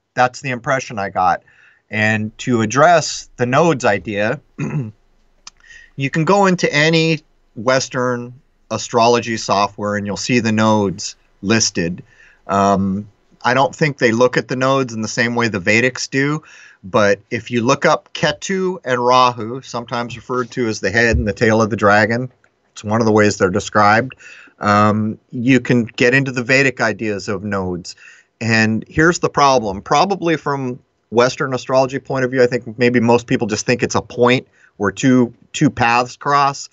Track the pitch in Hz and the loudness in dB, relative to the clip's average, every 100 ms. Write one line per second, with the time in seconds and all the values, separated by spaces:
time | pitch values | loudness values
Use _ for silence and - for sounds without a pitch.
0 | _ - 127 123 139 123 131 135 - 113 | _ -2 -2 -2 -8 -6 -4 -4 -4 -8
1 | 98 95 90 80 _ _ _ _ - 107 | -6 0 0 0 _ _ _ _ -10 -2
2 | 107 107 107 - - 117 107 120 160 165 | 0 0 -4 -8 -2 0 2 4 4 4
3 | 143 - - - 123 139 170 135 120 101 | 2 -10 -12 -6 0 2 2 2 0 -2
4 | 90 101 107 - _ - 143 147 110 - | -4 -4 -4 -4 _ -10 -8 -6 -8 -12
5 | _ _ _ _ - _ - - - - | _ _ _ _ -20 _ -20 -20 -18 -8
6 | 135 165 156 202 190 180 170 147 156 165 | -4 -2 0 2 2 0 0 0 2 2
7 | 160 156 _ _ _ 131 110 131 - 131 | 0 -2 _ _ _ -8 0 0 0 -4
8 | 123 120 120 123 _ _ - 110 - 120 | -2 -4 -8 -16 _ _ -10 -8 -2 0
9 | 117 120 117 113 - 98 101 - 104 104 | 2 0 -2 -6 -2 0 0 -4 -6 -4
10 | 101 95 - 123 110 110 110 107 98 82 | -6 -8 -2 0 0 2 2 2 0 -4
11 | - - _ - 98 110 - - 85 95 | -12 -16 _ -10 -2 0 0 -4 -6 -6
12 | - _ - _ - 98 98 98 98 98 | -14 _ -20 _ -4 0 2 2 0 -4
13 | 104 _ _ _ 120 127 139 - 156 135 | -8 _ _ _ -2 0 0 0 -4 0
14 | 123 113 123 - 117 127 131 135 127 110 | 0 2 2 0 -4 -2 0 0 -2 -6
15 | 110 - 120 120 113 101 90 107 127 123 | -6 -2 -2 0 -2 -2 0 2 2 -4
16 | - 139 139 151 - - - _ 95 113 | -6 -2 0 -2 -8 -20 -20 _ -4 2
17 | 101 98 - 117 113 120 113 139 170 151 | 2 0 -4 -10 -6 -4 0 0 2 0
18 | _ - 156 151 - 190 185 185 127 123 | _ -4 -4 -4 -6 -4 -4 -6 -4 -2
19 | 123 127 127 120 107 131 - 120 120 120 | 2 4 4 0 -8 -10 -10 -10 -6 -8
20 | 120 117 - 123 120 - 113 104 101 113 | -8 -10 -8 -6 -6 -4 -4 -2 -2 2
21 | 117 113 110 98 113 110 107 107 101 104 | 2 2 -2 0 2 2 0 2 4 4
22 | 107 120 127 _ _ _ _ - 104 110 | 4 0 -6 _ _ _ _ -14 -4 0
23 | 113 107 104 - 98 98 - 107 104 110 | 2 4 4 2 0 0 -2 2 4 4
24 | 131 - - - - - 104 104 107 107 | 0 -10 -20 -20 -20 -6 0 4 4 2
25 | 107 - _ 127 117 127 120 123 110 - | -2 -6 _ -4 2 2 2 0 0 0
26 | 123 135 135 127 117 131 135 - 117 101 | 2 2 0 -4 0 2 2 0 -4 -2
27 | 110 101 90 98 107 101 92 87 90 - | -6 -6 -6 -8 -6 -4 -4 -6 -10 -20
28 | - - _ - 113 113 110 110 - - | -20 -20 _ -8 0 2 2 0 -4 2
29 | 165 170 - - 139 131 110 95 - 147 | 2 2 -2 2 4 2 0 -8 0 2
30 | 190 190 165 156 147 139 127 123 _ _ | 2 0 -2 -2 -2 -6 -6 -10 _ _
31 | - 110 123 - 139 127 - 131 135 135 | -4 0 2 0 -6 -6 0 0 2 -2
32 | - 135 127 131 123 123 113 110 120 123 | -6 -4 -2 2 2 0 -6 0 2 2
33 | 117 120 - 123 107 107 - - 98 104 | 2 2 2 -2 -2 -4 -2 0 0 -2
34 | - - 120 123 - _ _ - 101 - | -4 0 2 2 -2 _ _ -4 -4 0
35 | 135 127 117 - _ - 143 113 117 117 | 2 4 2 -4 _ -2 0 2 2 2
36 | 123 - 143 143 139 - - | -2 -6 0 2 2 -2 -14